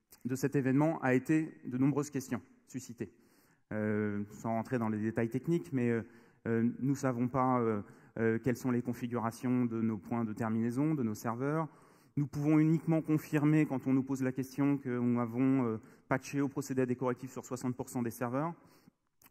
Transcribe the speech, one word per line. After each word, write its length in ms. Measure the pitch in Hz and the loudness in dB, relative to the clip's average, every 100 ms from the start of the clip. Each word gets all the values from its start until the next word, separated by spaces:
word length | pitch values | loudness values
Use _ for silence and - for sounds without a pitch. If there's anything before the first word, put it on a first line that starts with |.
| _ - 120 | _ -10 -6
de 100 | 127 | -2
cet 200 | 139 - | 0 0
événement 440 | 131 135 156 - | 2 4 2 2
a 140 | 131 131 | 2 2
été 440 | 131 156 160 - - | 4 2 0 -6 -6
de 140 | 123 | 0
nombreuses 320 | 139 139 147 | 2 2 -2
questions 300 | 135 127 117 - _ _ | -4 -4 -6 -8 _ _
suscitées. 440 | 131 - 117 107 - _ _ _ _ - | -12 -10 -10 -10 -12 _ _ _ _ -8
Euh, 500 | 107 107 107 107 104 104 | -4 0 0 0 -2 -6
sans 220 | - 117 | -6 -4
rentrer 260 | 113 110 127 | -2 -2 -2
dans 120 | 110 | -2
les 100 | 107 | -2
détails 300 | 110 110 113 | -2 -2 -2
techniques, 440 | 127 165 170 170 | -2 -2 -2 -2
mais, 160 | 131 120 | 0 0
euh, 140 | 117 107 - - _ 113 | 0 -4 -14 -20 _ -2
euh, 220 | 113 117 - | 2 2 0
nous 140 | 131 135 | -2 0
savons 340 | 135 120 123 | 0 0 0
pas, 300 | 131 127 127 | 2 2 4
euh, 200 | 113 107 - - - - | 2 0 -4 -16 -12 0
euh, 180 | 113 113 | 0 2
quelles 200 | 127 117 | 0 -2
sont 120 | 131 | 0
les 140 | 120 | 0
configurations 840 | 123 120 123 117 113 113 127 127 120 | -2 -4 -4 -2 -2 -2 0 2 0
de 160 | 113 | 0
nos 160 | 113 107 | -2 -2
points 260 | - 120 | -4 -4
de 100 | 113 | -2
terminaison, 600 | 104 113 113 117 123 156 | -2 -2 0 0 0 0
de 80 | 156 | 0
nos 140 | 113 104 | -2 -4
serveurs. 520 | 120 117 139 156 156 - - _ _ - | -4 -4 -2 -2 -4 -8 -20 _ _ -4
Nous 100 | 143 | -2
pouvons 320 | 147 147 156 | 0 4 6
uniquement 420 | 156 160 - 160 | 6 4 2 0
confirmer, 640 | - 156 - 151 143 156 151 | 2 -2 0 2 4 4 4
quand 220 | 131 135 | 0 2
on 60 | |
nous 100 | 131 | 2
pose 180 | 131 131 | 2 -2
la 120 | 127 | -2
question, 440 | 127 131 - 143 143 | -2 -4 0 2 2
que 120 | 131 123 | -2 0
nous 200 | 123 120 | 2 2
avons, 460 | 120 120 135 135 117 | 0 0 2 4 2
euh, 120 | 110 - - - | -2 -8 -10 -2
patché 320 | 131 - 143 | -2 0 -2
ou 80 | 139 | -2
procédé 320 | 143 135 131 | -2 -2 0
à 40 | 123 | 0
des 120 | 123 | 0
correctifs 340 | 127 123 131 | -2 -2 -6
sur 140 | - - | -12 -10
soixante 280 | 127 127 | -4 -4
pour 140 | 123 127 | -4 -6
cent 140 | 127 | -4
des 100 | 117 | -4
serveurs. 420 | - 120 131 165 170 - _ _ _ _ _ _ | -2 -2 -2 -4 -8 -18 _ _ _ _ _ _